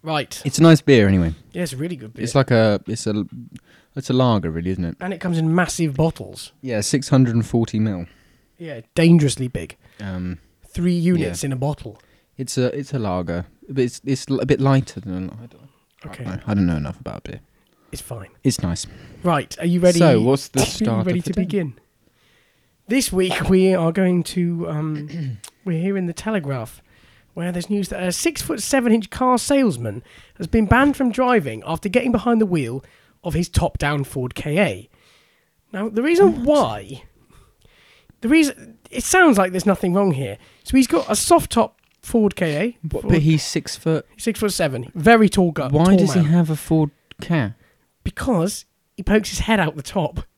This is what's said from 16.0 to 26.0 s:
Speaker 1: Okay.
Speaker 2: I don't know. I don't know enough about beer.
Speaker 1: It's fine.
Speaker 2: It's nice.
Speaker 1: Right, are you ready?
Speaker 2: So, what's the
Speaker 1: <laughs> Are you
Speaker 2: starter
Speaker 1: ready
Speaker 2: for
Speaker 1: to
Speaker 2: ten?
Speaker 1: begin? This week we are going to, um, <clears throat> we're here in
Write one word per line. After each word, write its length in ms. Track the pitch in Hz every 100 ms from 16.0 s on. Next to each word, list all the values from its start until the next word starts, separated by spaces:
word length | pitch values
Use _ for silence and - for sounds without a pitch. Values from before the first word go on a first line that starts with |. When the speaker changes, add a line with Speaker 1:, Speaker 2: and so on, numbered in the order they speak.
| -
Speaker 1:
Okay. 180 | -
Speaker 2:
I 60 | 113
don't 60 | 92
know. 60 | -
I 60 |
don't 120 | 101 87
know 100 | 80
enough 200 | 71 -
about 240 | - -
beer. 160 | - - _ _ _ _ _
Speaker 1:
It's 100 | -
fine. 280 | - 113 95 _
Speaker 2:
It's 180 | 135 -
nice. 280 | 87 85 - - - -
Speaker 1:
Right, 340 | 180 151 - -
are 60 | 170
you 120 | 175
ready? 220 | 180 170
Speaker 2:
So, 200 | 170 117
what's 280 | 117 139 -
the 100 | 131
Speaker 1:
<laughs> 20 |
Are 20 |
you 40 | 127
Speaker 2:
starter 380 | - 214 147 180
Speaker 1:
ready 140 | 180
Speaker 2:
for 60 | -
Speaker 1:
to 60 |
Speaker 2:
ten? 100 | -
Speaker 1:
begin? 300 | 185 202 156 - _ _ _ _ _ _ _ _ _ _ -
This 240 | 262 -
week 360 | 190 185 - 143
we 240 | 190 190
are 200 | 180 165
going 320 | 170 185 180
to, 440 | 160 180 175 170 170
um, 680 | 151 156 151 147 170 135 107 -
<clears throat> 140 | _
we're 140 | 190 160
here 160 | 185
in 100 | 196